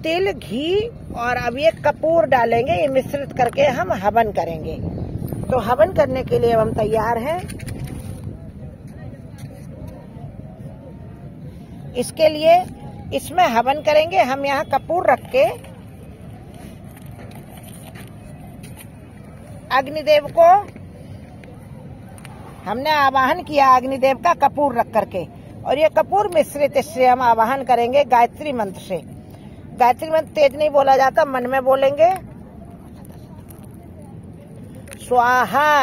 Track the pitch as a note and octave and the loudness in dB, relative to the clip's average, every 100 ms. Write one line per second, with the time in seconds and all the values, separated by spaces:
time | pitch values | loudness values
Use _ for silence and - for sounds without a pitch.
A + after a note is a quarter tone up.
0 | D#4+ E4+ G4 D4+ - G#3+ D#4 F#4+ A#4 - | -2 0 0 -4 -8 -6 0 0 -2 -10
1 | - - A#3+ B3 A#3+ A#3+ D#4 - D4 C#4+ | -12 -6 -4 -2 -4 0 0 2 -2 0
2 | D#4 E4+ D#4 C4 A#3 A#3 C4 F4 D4+ C4 | 2 2 4 2 4 2 2 0 2 0
3 | - C#4+ C4+ - A#3+ - C#4 C4 F4+ - | -2 -6 -8 -2 -2 2 2 2 -2 0
4 | G3 G#3+ A3 F#3+ E3 E3 D#3 D#3 D#3+ - | 0 2 0 0 -4 -6 -8 -8 -8 -8
5 | - - - - - B3+ G#3+ B3 F#4 F#4+ | -8 -8 -8 -8 -2 -2 0 2 2 4
6 | C#4+ C4 A#3+ A#3+ A#3+ A3+ A3 A3 G#3+ A3 | 0 0 0 2 4 2 2 0 0 0
7 | G#3+ A#3+ B3 E4+ F#4 - - - - - | 0 -2 -2 -6 -6 -12 -12 -10 -10 -10
8 | - - - - - - - - - - | -12 -12 -14 -14 -16 -16 -16 -16 -18 -16
9 | - - - - - - - - - - | -16 -16 -18 -16 -16 -16 -18 -16 -16 -16
10 | - - - - - - - - - - | -18 -18 -18 -16 -18 -16 -18 -18 -20 -18
11 | - - - - - - - - - B3 | -18 -18 -18 -18 -18 -18 -18 -18 -12 -8
12 | A#3+ - D#4 D4+ D#4 E4+ F#4 - - - | -8 2 2 2 4 4 4 -12 -16 -14
13 | - C4+ - E4 E4+ A3+ A#3+ D4 D4+ D4+ | -8 -8 -4 0 2 2 0 0 2 2
14 | D#4 F#4+ C4+ C4+ C#4 C#4 D#4 C4+ - E4 | 2 2 2 0 -2 -2 0 -2 0 0
15 | E4+ B3+ - B3+ D#4 B4 - - - - | 2 2 2 2 2 0 -14 -20 -20 -20
16 | - - - - - - - - - - | -20 -18 -18 -18 -18 -18 -18 -18 -18 -18
17 | - - - - - - - - - - | -18 -18 -16 -18 -18 -18 -18 -18 -18 -18
18 | - - - - - - - - - - | -18 -18 -20 -18 -18 -18 -18 -18 -18 -20
19 | - - - - - - - B3+ C4+ D#4 | -20 -20 -20 -18 -18 -18 -2 -2 -2 -6
20 | C#4+ D4+ D4 - E4+ F#4+ G4+ - - - | 2 2 2 6 8 8 4 -14 -20 -20
21 | - - - - - - - - - - | -18 -18 -18 -20 -20 -20 -18 -18 -18 -18
22 | - - - - - - F3+ A3 D4 D4+ | -18 -18 -18 -18 -18 -14 -8 -4 0 4
23 | C#4 C4+ C4 E4+ - D4 C4+ B3+ B3+ C4+ | 4 4 2 0 0 4 6 6 4 0
24 | C4 C4 F4 D#4+ B3+ - C#4+ A#3 G#3+ A3 | 2 2 2 2 2 2 0 0 0 0
25 | G3+ F#3 - - - - - B3+ D#4 - | -2 -6 -8 -12 -20 -12 -2 4 4 2
26 | D#4 G4 G#4 E4+ C#4 C#4+ C#4+ C#4 - B3 | 2 0 2 0 0 0 0 0 -2 2
27 | B3+ B3 B3 A3+ A3+ C4+ B3+ A#3+ A#3 C4+ | 4 4 4 4 2 0 2 2 4 2
28 | C#4 B3 A#3 - D4+ B3+ G3+ - - F3 | 4 4 4 0 -6 -4 -4 -8 -8 -10
29 | - - - - - - - - A#3+ B3+ | -8 -18 -20 -20 -20 -20 -18 2 2 2
30 | D#4+ D#4+ D4+ D#4 C#4+ C#4 D4+ C#4+ C4+ C4+ | 0 -2 -2 2 2 2 0 2 4 6
31 | C4+ B3+ D4+ C4 B3 C4+ C4 C4+ C4+ C#4+ | 4 2 0 0 -2 0 2 4 2 4
32 | E4 F#4 - - - - - - - - | 4 2 -6 -18 -18 -20 -20 -20 -20 -20
33 | - - - - - - - - - - | -20 -20 -20 -20 -18 -20 -20 -20 -20 -20
34 | - - - - - - - - - - | -18 -18 -18 -20 -20 -18 -18 -18 -18 -20
35 | - B3 A#3+ B3+ A#3 A3+ D4+ D4 | 0 6 6 6 2 2 4 4